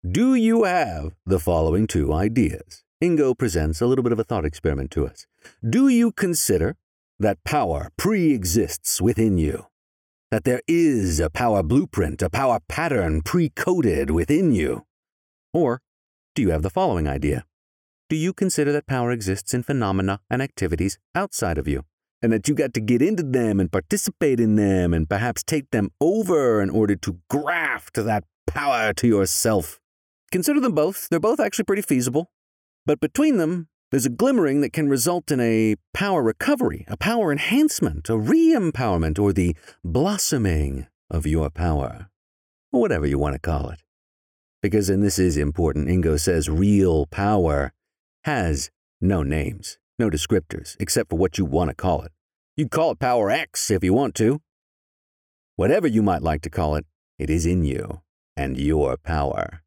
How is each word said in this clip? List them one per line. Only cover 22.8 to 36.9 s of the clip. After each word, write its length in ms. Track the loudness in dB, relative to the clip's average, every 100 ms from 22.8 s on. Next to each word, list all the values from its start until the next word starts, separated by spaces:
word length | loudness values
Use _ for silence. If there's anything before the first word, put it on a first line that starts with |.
get 220 | 0 2
into 200 | 2 0
them 380 | 0 0 2 0
and 100 | 0
participate 680 | -2 -2 -4 -4 -2 0 2
in 160 | 2 4
them 380 | 4 2 2
and 140 | 0 0
perhaps 340 | -2 -2 -6
take 280 | -4 -4 -2
them 200 | -2 -2 _
over 640 | 0 2 0 2 4 2
in 80 | 2
order 260 | 2 2 0
to 220 | -4 -8 _
graft 680 | -4 -2 -4 -4 -6 -6
that 300 | -4 -2 -2 -4 _ -6
power 460 | -4 -2 0 0
to 120 | 2 2
yourself? 720 | 4 2 0 2 0 -2 -14 _ _ _ _ _
Consider 300 | -2 0 2
them 120 | 2
both. 360 | 2 0 -2 -4
They're 120 | 0
both 180 | 0 0
actually 240 | -2 -2
pretty 180 | -2 -2
feasible. 480 | 0 0 2 -2 -4 _ _ _ _ _ -2
But 140 | 0
between 360 | 0 2 2 2
them, 320 | 0 -2 -8 _ _
there's 160 | -2 -2
a 40 |
glimmering 520 | 0 2 4 2 2
that 100 | 0
can 160 | 0 0
result 420 | 0 0 -2 -2
in 100 | 0
a 360 | 2 4 2 0 _
power 300 | -6 0 2
recovery, 640 | 0 0 -2 0 0 -4
a 80 | -10